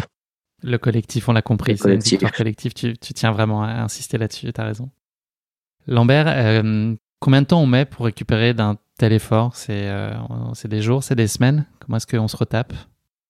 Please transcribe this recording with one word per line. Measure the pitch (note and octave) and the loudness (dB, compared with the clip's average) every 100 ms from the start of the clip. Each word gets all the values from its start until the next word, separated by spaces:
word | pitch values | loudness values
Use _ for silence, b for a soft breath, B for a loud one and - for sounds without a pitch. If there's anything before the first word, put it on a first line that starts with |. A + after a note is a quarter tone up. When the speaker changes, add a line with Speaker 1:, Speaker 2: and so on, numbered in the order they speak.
| - _ _ _ _ _ | -14 _ _ _ _ _
Speaker 1:
Le | - A#2+ | -6 -4
collectif, | - A2+ G#2 A#2+ A2+ | 0 -2 -2 -4 0
on | |
l'a | A2+ | 0
compris. | - A2 - | 0 0 0
Speaker 2:
Le | G#2 | 0
Speaker 1:
C'est | |
une | G2+ | 4
Speaker 2:
collectif. | G2 G#2 | 4 2
Speaker 1:
victoire | G3 A2+ | 0 0
collective. | - A2 G#2+ B2 | -2 -4 -4 -8
Tu, | - A#2+ A2+ | -6 -6 -6
tu | - | -10
tiens | - A2+ | -2 0
vraiment | G#2 A2 G#2+ | 2 0 0
à | G#2+ A#2 | -2 -4
insister | A2+ - - A#2 | -6 -8 -6 -4
là-dessus, | A2 - B2 | -4 -6 -10
t'as | A#2 A2 | -8 -8
raison. | G#2+ B2+ - _ _ _ _ _ _ _ _ - | -8 -10 -16 _ _ _ _ _ _ _ _ -2
Lambert, | B2 A#2+ C#3 D#3 | 2 4 4 4
euh, | C3+ A2+ A2 G#2+ G#2+ A2 A2+ _ _ | 2 2 2 2 0 -2 -4 _ _
combien | - C3+ | 4 4
de | C#3 | 6
temps | E3+ | 4
on | C#3+ | 4
met | B2 C#3 | 2 0
pour | - A#2 | -2 -4
récupérer | G#2 - A2+ A#2 | -4 -2 0 2
d'un | A#2+ G#2 G#2 _ - | 2 0 -2 _ 0
tel | A2+ | 2
effort ? | A2 - A2 A#2 - | 2 2 0 0 -4
C'est, | - G#2 G2+ | -8 -6 -6
euh, | G2+ G2+ A2 A#2 A#2 A#2 | -6 -6 -8 -8 -8 -8
c'est | A2+ A2 | -10 -6
des | G#2+ | -2
jours, | G#2+ C3 | 0 0
c'est | C3 B2 | 0 2
des | A2 | 2
semaines ? | - B2+ D3+ C#3+ _ | 2 2 2 -2 _
Comment | - A2+ | -6 -6
est-ce | - | -2
qu'on | A#2+ A2 | -2 -2
se | - | -2
retape ? | A2+ A2+ B2 - - _ _ _ _ | -4 -4 -6 -10 -16 _ _ _ _